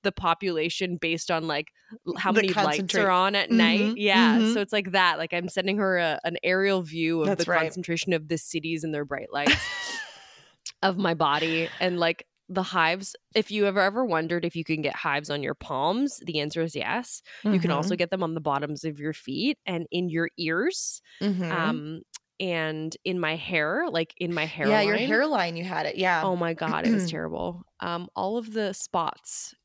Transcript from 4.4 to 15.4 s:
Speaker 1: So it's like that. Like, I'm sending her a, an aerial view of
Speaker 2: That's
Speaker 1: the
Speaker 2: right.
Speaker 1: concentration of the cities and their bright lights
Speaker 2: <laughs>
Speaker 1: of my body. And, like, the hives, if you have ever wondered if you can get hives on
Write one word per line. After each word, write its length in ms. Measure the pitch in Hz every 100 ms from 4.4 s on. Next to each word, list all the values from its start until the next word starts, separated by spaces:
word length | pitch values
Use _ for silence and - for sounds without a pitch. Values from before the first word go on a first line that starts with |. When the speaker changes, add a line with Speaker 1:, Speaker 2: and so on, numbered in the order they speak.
| 220
Speaker 1:
So 60 | 226
it's 120 | 202
like 180 | 214 185
that. 260 | 190 180 151
Like, 160 | 165
I'm 140 | 175 175
sending 300 | - 190 208
her 200 | 196 180
a, 220 | 165 151
an 100 | 170 170
aerial 380 | 175 185 196 190
view 400 | 160 160 160 165
of 60 | 156
Speaker 2:
That's 180 | 190
Speaker 1:
the 60 | -
Speaker 2:
right. 100 | 175
Speaker 1:
concentration 500 | 160 180 170 165 -
of 160 | 165 156
the 100 | 165
cities 460 | - 165 160 165
and 100 | 160
their 120 | 151
bright 260 | 147 135 -
lights 260 | 143 147 - - - - 880 831 -
Speaker 2:
<laughs> 600 | - - _ _ - _
Speaker 1:
of 140 | 190 180
my 160 | 180
body. 560 | 165 151 147 160 165 165 -
And, 180 | 180 180
like, 280 | 170 170 - _ -
the 140 | 185
hives, 520 | 185 180 160 185 196 - _
if 180 | 208 208
you 120 | 208
have 120 | 202 196
ever 260 | 190 214
wondered 400 | 247 165 160 170
if 100 | 170 170
you 80 |
can 160 | 165 156
get 160 | 151 -
hives 320 | 160 143 147
on 120 | 143